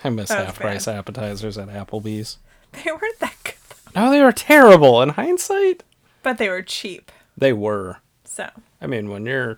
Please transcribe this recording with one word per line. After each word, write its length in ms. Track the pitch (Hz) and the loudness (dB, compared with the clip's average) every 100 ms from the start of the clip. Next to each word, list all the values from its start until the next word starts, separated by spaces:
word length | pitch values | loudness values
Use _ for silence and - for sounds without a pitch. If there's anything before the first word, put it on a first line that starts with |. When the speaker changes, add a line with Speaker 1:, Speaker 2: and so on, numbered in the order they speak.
Speaker 1:
I 80 | 139 | -6
miss 180 | 110 98 | -6 -4
Speaker 2:
That 100 | 101 | -6
was 80 | 95 | -6
Speaker 1:
half 120 | - | -8
price 280 | 110 101 117 | -8 -6 -8
Speaker 2:
bad. 100 | 104 | -10
Speaker 1:
appetizers 600 | 104 104 104 101 107 98 | -10 -10 -10 -8 -10 -10
at 100 | 98 | -12
Applebee's. 680 | 101 95 110 107 107 107 - _ _ _ | -14 -10 -10 -8 -10 -12 -16 _ _ _
Speaker 2:
They 180 | - 330 | -12 -10
weren't 280 | 320 440 453 | -8 -10 -8
that 140 | - - | -10 -10
good, 100 | - - _ - _ | -16 -18 _ -20 _
though. 100 | 175 247 | -2 2
Speaker 1:
No, 40 | |
they 100 | 285 | 6
were 100 | 262 | 4
terrible 680 | - - 302 240 175 139 117 | 2 4 8 10 10 8 6
in 80 | 139 | 2
hindsight. 760 | 151 302 359 - 392 392 359 - _ _ _ | -2 -2 -4 -2 0 0 -2 -12 _ _ _
Speaker 2:
But 140 | 262 247 | -6 -4
they 100 | 208 | -4
were 140 | 185 | -6
cheap. 500 | 180 - 202 170 _ _ _ - | -8 -12 -12 -16 _ _ _ -2
Speaker 1:
They 160 | 135 | 0
were. 460 | 107 104 104 92 - _ _ | 0 -4 -4 -8 -14 _ _
Speaker 2:
So. 240 | - - 185 - _ _ | -18 -14 -14 -16 _ _
Speaker 1:
I 60 | 156 | -10
mean, 240 | 117 104 | -8 -8
when 160 | 101 113 | -10 -8
you're 300 | 135 120 | -6 -6